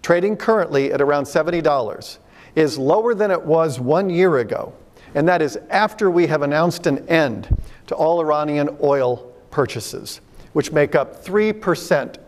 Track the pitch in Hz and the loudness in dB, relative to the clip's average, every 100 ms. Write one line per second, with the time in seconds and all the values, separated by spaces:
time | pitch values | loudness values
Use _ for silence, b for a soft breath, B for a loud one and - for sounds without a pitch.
0 | - 175 196 208 - 220 170 139 139 139 | 2 2 2 -2 0 0 2 0 0 0
1 | 143 143 135 165 156 170 156 143 110 - | 2 0 0 -2 0 0 2 0 -2 -8
2 | - - B B B - 156 131 135 190 | -14 -20 B B B 0 0 0 2 2
3 | 226 214 208 185 143 160 160 123 123 160 | 2 0 0 0 2 2 2 -2 0 0
4 | 196 170 185 143 113 113 - - - B | 2 2 2 2 0 -6 -8 -14 -20 B
5 | B 143 160 175 151 - - 190 214 214 | B 0 2 2 0 -4 -2 0 0 0
6 | 202 175 160 156 143 151 170 165 170 135 | 2 2 2 0 0 2 0 0 -2 -2
7 | - 165 147 101 - B B B - - | 0 0 0 -4 -4 B B B -10 -2
8 | 156 170 156 151 151 147 147 - 147 139 | 0 0 2 0 0 0 -2 -2 0 2
9 | 127 123 - - - - 123 120 - - | 0 -2 -8 -20 -8 -2 -2 -2 -10 -12
10 | - - - B B 156 127 156 147 156 | -14 -16 -20 B B -4 0 0 2 2
11 | 131 - - 202 214 214 196 160 - 151 | -2 -10 -2 0 0 -2 -2 -4 0 -2
12 | 123 - | -2 -12